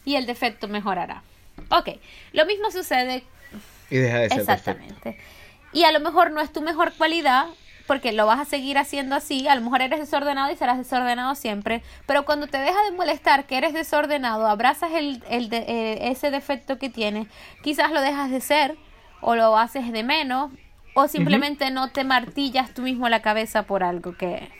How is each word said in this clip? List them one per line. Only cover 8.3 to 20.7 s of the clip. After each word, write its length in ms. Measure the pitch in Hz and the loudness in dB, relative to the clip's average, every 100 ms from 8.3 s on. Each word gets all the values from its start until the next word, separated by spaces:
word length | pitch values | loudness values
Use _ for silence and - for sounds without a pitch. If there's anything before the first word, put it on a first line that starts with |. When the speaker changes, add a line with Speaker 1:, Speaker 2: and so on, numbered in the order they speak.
| 240 | 4
Speaker 1:
a 40 | |
seguir 340 | 294 285 262 277 | 2 -4 -2 -2
haciendo 380 | 277 285 269 277 | -2 -4 -2 -4
así, 320 | 294 277 269 | -2 -4 2
a 60 | 269 | 2
lo 60 | |
mejor 200 | 233 254 | 2 0
eres 160 | 254 - | 0 -2
desordenado 540 | 302 285 285 - 269 | -2 -2 0 0 -2
y 40 | 330 | 0
serás 220 | 254 254 | 0 0
desordenado 560 | 254 254 247 240 254 | -2 -2 0 -2 -2
siempre, 480 | 277 233 208 208 226 - - - | -4 -4 -4 -4 -4 -6 -20 0
pero 180 | 277 | 0
cuando 240 | 285 294 294 | 2 -2 -2
te 100 | 277 | -2
deja 240 | 269 381 | 0 2
de 80 | 415 359 | 0 0
molestar 500 | 339 294 - 277 277 | -2 0 4 2 2
que 100 | 254 | -2
eres 140 | 320 | -2
desordenado, 720 | 311 320 302 302 294 254 220 220 | -2 -2 0 0 0 -2 0 0
abrazas 460 | 208 240 294 339 | 4 2 2 -2
el, 320 | 330 285 247 - | -2 -2 -6 -6
el 200 | 240 233 | -4 -2
de, 100 | 233 | -4
eh, 520 | - 233 220 220 240 | -2 -2 -2 -2 -4
ese 200 | 254 294 | -2 -2
defecto 480 | 277 - 285 - 269 | -4 -4 -8 -6 -8
que 100 | 269 | -6
tienes, 360 | 226 208 208 214 - - - | -4 -4 -4 -8 -14 -20 -10
quizás 280 | 285 302 302 | -6 0 2
lo 100 | 302 | 2
dejas 300 | 269 285 277 | 0 0 -2
de 100 | 262 | -4
ser, 380 | - 294 277 311 - - - - | 2 2 2 -2 -14 -20 -20 -6
o 140 | - | 0
lo 220 | 233 220 220 | 4 6 6
haces 320 | 233 277 240 | 2 -2 -4
de 120 | 226 | -4
menos, 480 | 233 311 277 254 285 262 - | 0 0 0 -2 -4 -8 -20